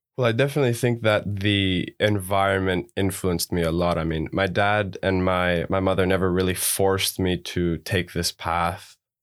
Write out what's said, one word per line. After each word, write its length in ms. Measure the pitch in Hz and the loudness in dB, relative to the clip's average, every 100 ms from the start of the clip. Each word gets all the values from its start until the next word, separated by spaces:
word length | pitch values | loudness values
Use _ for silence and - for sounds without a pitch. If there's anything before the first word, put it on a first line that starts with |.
| _ - | _ -2
Well, 120 | 117 | 0
I 20 | |
definitely 440 | 113 139 147 127 | 2 0 2 0
think 280 | 117 123 117 | 2 0 0
that 380 | 113 104 - 101 | 2 2 0 -2
the 520 | 104 101 95 92 - - | 2 2 2 0 -2 0
environment 960 | 104 101 92 98 98 95 95 90 - | 0 0 0 0 2 2 2 0 -2
influenced 560 | - 98 92 92 85 - | -2 -2 0 -2 -2 -2
me 120 | 90 | -2
a 100 | 82 | 0
lot. 260 | 85 87 82 | 0 0 0
I 60 | |
mean, 240 | 80 80 78 | -2 -4 -4
my 160 | 85 98 | -2 -2
dad 500 | 87 101 104 98 - | 0 0 0 -2 -2
and 220 | 95 92 | 0 2
my, 420 | 92 90 90 85 - | 2 2 0 0 0
my 120 | 95 | 0
mother 260 | 95 95 92 | 2 2 2
never 240 | 95 92 | 2 2
really 240 | 90 92 | 2 0
forced 640 | 90 - - 98 95 - - | 0 -2 0 2 2 -2 -2
me 180 | 92 90 | -2 -2
to 420 | - 90 87 80 | -4 -2 -2 -2
take 340 | - 92 87 | -2 -2 -2
this 180 | 87 85 | -4 -6
path, 680 | - 85 85 85 98 - - _ _ | -6 -4 -2 -2 -4 -12 -20 _ _